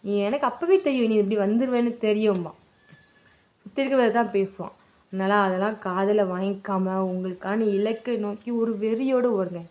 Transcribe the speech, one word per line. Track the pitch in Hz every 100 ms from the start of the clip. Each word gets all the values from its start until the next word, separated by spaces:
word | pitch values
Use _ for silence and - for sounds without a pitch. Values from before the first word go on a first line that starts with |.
நீ, | 196 202
எனக்கு | 202 285 254
அப்பவே | 240 339 381
தெரியும் | 311 254 226
நீ | 214
இப்படி | 202 214 196
வந்துருவேன்னு | 233 254 247 240 240
தெரியும்பா." | 214 214 214 185 160 - _ _ _ - _ _ _ _ _ _
சுத்தி | 202 - 269
இருக்கிறத | 262 233
தான் | 233 214
பேசுவான். | 202 190 - - - _ _ _
அதனால | 190 190 208
அதெல்லாம் | 196 185 208 208
காதுல | 190 180 196 208 190 180
வாங்கிக்காம | 196 196 202 190 190 190 185
உங்களுக்கான | 185 185 180 190 214
இலக்கை | 220 196 208 220 247 220
நோக்கி | 208 208 240
ஒரு | 233 226 208
வெறியோட | 214 226 269 254 247
ஓடுங்க. | 202 180 175 170